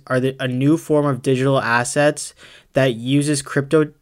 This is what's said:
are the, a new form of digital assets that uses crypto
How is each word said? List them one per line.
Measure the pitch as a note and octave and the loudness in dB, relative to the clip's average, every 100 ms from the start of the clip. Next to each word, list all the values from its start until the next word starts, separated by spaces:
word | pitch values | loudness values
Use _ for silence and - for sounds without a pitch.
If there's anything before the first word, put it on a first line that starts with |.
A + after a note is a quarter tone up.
| - | -4
are | B2+ | -2
the, | C3 C3+ | -2 -4
a | C3 | -6
new | B2+ C#3 | 0 2
form | D#3+ - D3+ | 0 0 0
of | C#3+ B2+ | 0 -2
digital | C3+ C3 C3+ C3+ | 0 0 2 0
assets | A2+ A#2+ A#2+ D3 D3 D3 - - - - _ | 2 0 0 0 0 0 -8 -16 -20 -20 _
that | C3+ C3+ | 0 0
uses | A2+ B2 C#3+ C#3+ C#3+ | 0 -2 0 0 -4
crypto | - C#3+ C#3 D#3+ D3+ - | -4 -4 0 2 0 -6